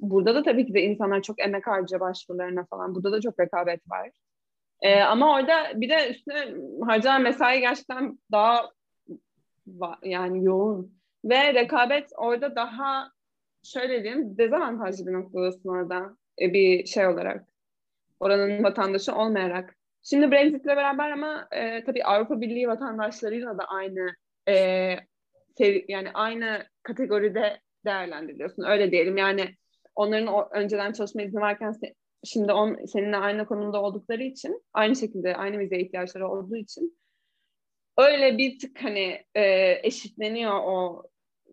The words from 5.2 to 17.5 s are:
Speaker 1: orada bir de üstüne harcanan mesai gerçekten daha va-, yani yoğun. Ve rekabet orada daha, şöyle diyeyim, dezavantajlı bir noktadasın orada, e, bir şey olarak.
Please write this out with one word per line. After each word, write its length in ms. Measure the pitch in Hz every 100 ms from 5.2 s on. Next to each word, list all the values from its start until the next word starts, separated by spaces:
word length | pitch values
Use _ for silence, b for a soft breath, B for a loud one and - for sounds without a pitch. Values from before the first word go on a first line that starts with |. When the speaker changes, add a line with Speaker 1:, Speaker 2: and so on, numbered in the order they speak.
| 302
Speaker 1:
orada 460 | 285 269 320 311 220
bir 80 | 240
de 220 | 311 262
üstüne 440 | - - 294 262 - 135 127 233
harcanan 360 | 220 254 269
mesai 380 | 240 240 247 262
gerçekten 580 | 247 269 - 254 262 - _
daha 380 | 208 220 240 226 - _ _ - - _ _ _ _ -
va-, 400 | 180 175 165 190
yani 360 | 180 185 185
yoğun. 500 | 185 185 208 196 185 _ _ _
Ve 300 | 220 247 285
rekabet 560 | 247 240 302 247 285 285 -
orada 400 | 233 240 277 233
daha, 540 | 233 226 277 269 269 _ _ _ _ _
şöyle 380 | - 262 254 247
diyeyim, 360 | 208 262 226 190
dezavantajlı 680 | 226 302 285 226 196 190 180
bir 60 |
noktadasın 560 | 185 185 180 180 185 190
orada, 480 | 180 175 180 190 214 _ -
e, 100 | 185
bir 340 | 196 190 180 -
şey 200 | 220 185
olarak. 380 | 170 180 196 -